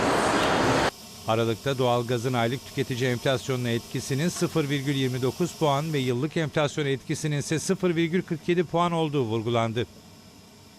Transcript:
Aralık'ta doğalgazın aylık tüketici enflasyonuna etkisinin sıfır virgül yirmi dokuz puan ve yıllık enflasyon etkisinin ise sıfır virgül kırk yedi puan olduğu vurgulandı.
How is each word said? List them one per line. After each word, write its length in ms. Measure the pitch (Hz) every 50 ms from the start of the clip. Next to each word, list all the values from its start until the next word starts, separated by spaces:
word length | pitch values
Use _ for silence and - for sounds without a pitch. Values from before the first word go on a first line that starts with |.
| - - - - - - - - - - - - - - - - - - - - - - - - -
Aralık'ta 500 | - 110 113 117 113 113 98 - 135 139
doğalgazın 560 | 123 131 123 120 120 120 117 127 120 113 131 127
aylık 320 | 120 117 117 123 127 -
tüketici 440 | - - 147 127 - 135 117 131 131
enflasyonuna 600 | 123 117 - 143 135 120 - - 131 123 123 120
etkisinin 580 | 117 117 - - - 135 - - 143 131 160
sıfır 420 | 175 - - 175 156 - 160 151 139
virgül 260 | 143 143 131 143 143
yirmi 260 | 135 135 127 127 127
dokuz 300 | 123 127 - - 180 160
puan 420 | - - 160 147 139 139 151 165 151
ve 40 |
yıllık 400 | 143 127 127 123 123 139 160 -
enflasyon 480 | 175 160 139 - 160 151 139 - - 151
etkisinin 520 | 139 135 131 - - 156 - - 156 147
ise 220 | 143 - - 165 143
sıfır 360 | - - 190 180 190 180 170
virgül 260 | 160 170 165 165 190
kırk 280 | - - 175 147 - -
yedi 140 | 175 175 180
puan 280 | 135 160 165 175 175
olduğu 320 | 170 165 160 151 143 147 127
vurgulandı. 600 | 107 110 117 107 120 117 117 113 117 110 120 110 - - - - - - - - - - - - - - - - - -